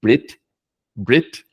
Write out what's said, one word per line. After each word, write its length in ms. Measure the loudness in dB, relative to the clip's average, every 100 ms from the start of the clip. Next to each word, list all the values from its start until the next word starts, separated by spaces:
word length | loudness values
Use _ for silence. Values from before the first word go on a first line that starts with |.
Brit, 380 | 0 0 -2 -20 _ _ _ _ _ -18
Brit 480 | -2 0 0 -12 _